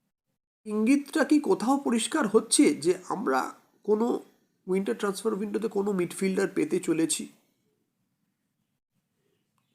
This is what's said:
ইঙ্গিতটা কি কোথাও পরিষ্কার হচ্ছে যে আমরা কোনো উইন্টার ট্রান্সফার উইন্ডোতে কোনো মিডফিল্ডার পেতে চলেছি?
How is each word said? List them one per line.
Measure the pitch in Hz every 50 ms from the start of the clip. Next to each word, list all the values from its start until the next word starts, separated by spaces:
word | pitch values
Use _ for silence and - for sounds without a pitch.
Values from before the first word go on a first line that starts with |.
| _ _ _ _ _ _ _ _ _ _ _ _ -
ইঙ্গিতটা | 214 208 214 220 226 277 285 285 - - 320 262
কি | - 302 294
কোথাও | - 208 190 185 208 247 277 277
পরিষ্কার | - 262 240 226 - - - 320 277 196
হচ্ছে | 208 233 262 - - - 285 170 143
যে | 135 139 175 180 - - -
আমরা | - 190 - - 135 131 - - - - _ _ _ _ -
কোনো | 202 214 214 233 240 - - - - _ _ _ _ _ _ _
উইন্টার | 190 185 190 196 233 226 226
ট্রান্সফার | 220 202 196 - - 226 214
উইন্ডোতে | 190 220 208 208 214 208 220
কোনো | - 196 196 208 202
মিডফিল্ডার | 185 175 165 - - 196 190 190 196 196 170
পেতে | - 165 151 151 - 180
চলেছি? | 175 - 160 156 160 156 - - - - - _ _ _ _ _ _ _ _ _ _ _ _ _ _ _ _ _ _ _ _ _ _ _ _ _ _ _ _ _ _ _ _ _ _ _ _ _ _ _ _ _ _ _ _ _ _ _ _